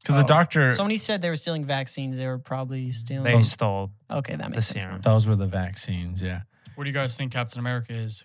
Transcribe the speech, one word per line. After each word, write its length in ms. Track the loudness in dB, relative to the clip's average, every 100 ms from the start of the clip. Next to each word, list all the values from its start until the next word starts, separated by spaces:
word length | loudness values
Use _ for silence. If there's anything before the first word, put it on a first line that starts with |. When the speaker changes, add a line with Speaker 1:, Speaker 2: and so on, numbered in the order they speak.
Speaker 1:
'Cause 120 | 2 4
the 80 |
Speaker 2:
Oh. 40 | 6
Speaker 1:
doctor 440 | 6 6 4 4
Speaker 2:
So 120 | 4
when 60 | 2
he 60 | 0
said 240 | 0 0
they 80 | -2
were 60 | -2
stealing 280 | -4 -4 -2
vaccines, 520 | -4 -4 -6 -6 -4
they 80 | -4
were 120 | -6
probably 520 | -6 -6 -6 -6 -6
stealing 320 | -6 -6 -2
Speaker 3:
They 180 | 4 6
stole 480 | 6 4 -2 -2 -6 -10 -8
Speaker 2:
Okay, 260 | -6 -6 -8
that 80 | -6
Speaker 3:
the 40 |
Speaker 2:
makes 180 | -4 -4
sense 160 | -4
Speaker 3:
serum. 140 | -8 0
Speaker 2:
now. 80 | 4
Speaker 1:
Those 140 | 6 6
were 80 | 2
the 100 | 0
vaccines, 760 | -2 -4 -6 -6 -6 -4 -4
yeah. 180 | -6 -6 -10 _ -20 -10
Speaker 4:
What 100 | -6
do 40 |
you 40 |
guys 220 | -4 -2 -4
think 160 | -4
Captain 280 | -4 -6 -4
America 340 | -4 -4 -4
is? 300 | -6 -6 -6